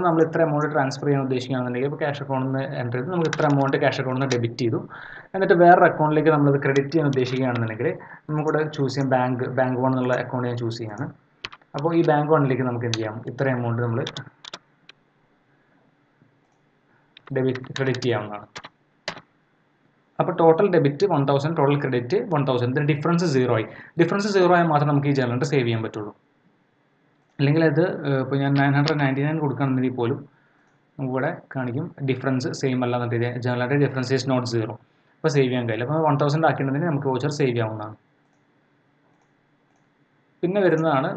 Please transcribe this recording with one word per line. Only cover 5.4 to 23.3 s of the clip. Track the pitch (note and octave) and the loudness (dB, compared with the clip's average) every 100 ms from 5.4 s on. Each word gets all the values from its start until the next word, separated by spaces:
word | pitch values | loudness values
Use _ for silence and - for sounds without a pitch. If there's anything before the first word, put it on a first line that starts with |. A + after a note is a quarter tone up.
| F#3+ F3+ | 2 6
വേറൊരു | F3 F3+ F3 | 8 8 8
അക്കൗണ്ടിലേക്ക് | E3+ D#3 D#3 D3+ | 4 0 2 4
നമ്മളത് | D3+ C#3+ C#3 | 4 4 2
ക്രെഡിറ്റ് | C#3 C#3 C#3 | 2 2 2
ചെയ്യാൻ | E3 C#3+ | 0 2
ഉദ്ദേശിക്കുകയാണെന്നുണ്ടെങ്കിൽ, | C3 B2 B2+ C3 A#2+ A2+ A2 D#3+ - - - - | 0 0 0 -2 0 -2 -2 -4 -4 -10 -16 -6
നമുക്കിവിടെ | D3+ D3+ D3+ D#3 D3+ | -4 0 0 -2 -2
choose | C3+ | -2
ചെയ്യാം | C#3 C3+ | -2 0
bank, | B2+ B2+ B2 B2+ B2+ | 2 2 -2 -2 -2
bank | B2+ B2 | 0 0
വൺ | C3 | 0
എന്നുള്ള | C3 B2+ B2 | 0 0 -2
account | - B2+ B2 | -2 -4 -4
ഞാൻ | A#2+ | -4
choose | A#2 A2+ | -4 -6
ചെയ്യുകയാണ്. | A2 G#2 D#3+ - _ _ - - _ - | -8 -8 -10 -12 _ _ -18 -18 _ -6
അപ്പോൾ | D#3 E3+ | 0 2
ഈ | D#3+ | 4
bank | D3 D3 | 2 4
വണ്ണിലേക്ക് | D#3 C#3 B2+ B2+ | 4 4 0 -2
നമുക്ക് | A#2 A#2+ | -2 -4
എന്ത് | A2 | -4
ചെയ്യാം, | A2 A2 - | -4 -8 -10
ഇത്ര | - C3+ B2 | -4 -2 -2
amount | A#2+ A2+ A#2+ | -2 -2 -2
നമ്മൾ | A#2 E3 - - - - - _ _ - - _ _ _ _ _ _ _ _ _ _ _ _ _ _ _ _ _ _ _ _ _ _ - C3+ | -2 -4 -10 -16 -20 -20 -20 _ _ -20 -20 _ _ _ _ _ _ _ _ _ _ _ _ _ _ _ _ _ _ _ _ _ _ -8 -2
ഡെബിറ്റ്, | C3 B2+ - - | -2 -2 -6 -4
ക്രെഡിറ്റ് | C3 A#2+ B2+ | -2 -2 0
ചെയ്യാവുന്നതാണ്. | A2 G#2 G#2 - - - _ _ _ - - - _ _ _ _ _ _ _ _ - | -2 -4 -12 -14 -18 -20 _ _ _ -16 -14 -18 _ _ _ _ _ _ _ _ -4
അപ്പോൾ | D#3+ E3+ | -2 4
total | E3 D#3+ G3+ | 4 6 4
debit | F3 C#3+ C#3+ F#3+ | 4 2 2 0
one | D#3 C#3 | 0 2
thousand, | C#3 D3+ E3 | 0 0 0
total | C#3 C#3+ | 0 0
credit | D3 B2 A#2+ G3+ A#3+ | 0 -2 -2 -2 -2
one | D3+ C#3 | -2 0
thousand. | B2 A#2+ | 0 -2
ഇതിന് | C3+ D3 | 0 0
difference | C#3+ E3 E3+ F3+ | 0 0 0 2